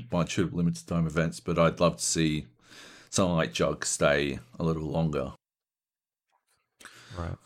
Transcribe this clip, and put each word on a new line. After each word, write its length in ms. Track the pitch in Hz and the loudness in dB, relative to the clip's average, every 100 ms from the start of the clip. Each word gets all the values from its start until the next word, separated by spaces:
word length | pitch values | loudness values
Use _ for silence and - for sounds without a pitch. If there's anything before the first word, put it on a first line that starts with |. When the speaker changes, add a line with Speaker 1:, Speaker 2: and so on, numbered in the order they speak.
| - | -4
Speaker 1:
bunch 300 | 87 80 - | -2 0 0
of 120 | 85 87 | -2 0
limited 320 | 85 85 - | 0 0 -2
time 180 | 85 80 | -2 0
events, 340 | 76 82 - | 0 0 -2
but 200 | - 85 | -2 2
I'd 200 | 82 - | 2 4
love 180 | 85 82 | 2 2
to 60 | |
see 440 | - 85 80 76 - _ _ - - - - | -2 2 2 0 -6 _ _ -20 -20 -20 -6
something 240 | - 95 85 | 0 2 2
like 180 | 78 | 0
Jug 320 | - 73 76 - | 0 0 0 -4
stay 540 | - 80 71 71 67 - - | 2 4 4 2 -4 -10 -4
a 40 | |
little 240 | 82 80 78 | -2 -2 -2
longer. 440 | 82 80 71 67 - _ _ _ _ _ _ _ _ _ _ _ _ _ _ - - - 90 | 0 0 0 -4 -8 _ _ _ _ _ _ _ _ _ _ _ _ _ _ -20 -20 -16 -10
Speaker 2:
Right. 180 | 85 90 | -10 -10